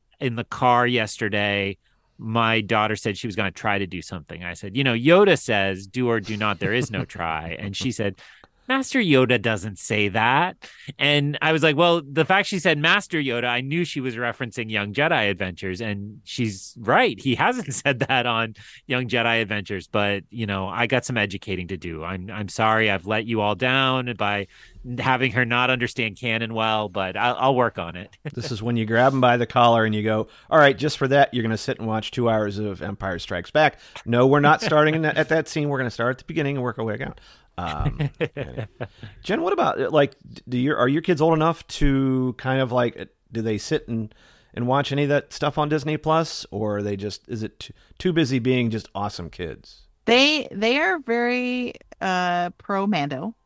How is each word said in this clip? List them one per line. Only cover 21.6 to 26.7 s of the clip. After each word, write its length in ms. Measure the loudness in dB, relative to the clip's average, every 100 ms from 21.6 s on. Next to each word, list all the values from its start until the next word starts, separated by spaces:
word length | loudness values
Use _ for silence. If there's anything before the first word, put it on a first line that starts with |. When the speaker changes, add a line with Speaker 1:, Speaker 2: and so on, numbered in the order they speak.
| -6
Speaker 1:
to 80 | -8
do. 280 | -8 -8
I'm, 260 | -8 -8 -10
I'm 180 | -10 -6
sorry 400 | 0 2 4 2
I've 180 | 0 -2
let 180 | -4 0
you 140 | 0
all 160 | 0 0
down 580 | 0 2 2 0 -4 -4
by 300 | -2 -2 -6 -14 -20 -16 -10 -2
having 340 | 0 2 2
her 120 | 0
not 260 | 2 2 2
understand 480 | 0 -2 -4 -6 -4
canon 360 | -4 -4 -4
well, 340 | -2 0